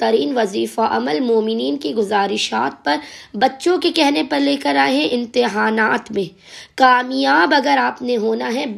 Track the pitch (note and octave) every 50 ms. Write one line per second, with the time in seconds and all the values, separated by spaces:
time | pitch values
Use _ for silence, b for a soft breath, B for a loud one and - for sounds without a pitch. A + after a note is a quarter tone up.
0 | A#3 A3 A3 - C#4+ D4 C4+ A#3+ A3 F#3+ G3 A3+ A#3 A3 - - A3+ - - A3+
1 | A#3+ C4+ D#4 D4+ C4 A#3 A3+ A3 G#3+ A3 A3 A3+ B3 C4+ C#4+ C#4 - D4+ A#3 A3+
2 | G#3 G3 G#3+ G3+ G3 G3 G#3+ G#3 - - A3 G#3+ - - - - - - D4+ D#4
3 | B B B B B B - G#3 - C4 - - - F4 F#4 E4 D#4+ E4+ E4 E4
4 | D4+ C#4 C#4+ - B3+ C4 D4+ C#4 C#4+ C#4 C#4+ C#4 - C#4+ C#4+ C#4 C#4 C#4 C4 C#4+
5 | D4+ - B3+ A#3+ A#3+ A3+ - B3+ A#3+ A3+ G3 G#3+ G#3+ A3 A3 A3 G#3+ A3+ A#3+ A#3+
6 | - - A3 G3+ F#3+ E3 B B B B B B B B B - C4 B3+ B3 B3
7 | B3+ B3+ C4 C4+ C4+ C4+ C#4 D#4+ F4 D4 D#4 C#4+ A#3+ C#4+ C#4 C4 A#3+ B3 - -
8 | B3+ B3 B3 A3+ G#3 A3+ A3+ A3+ B3 B3 A3+ C4 D4+ B3+ G#3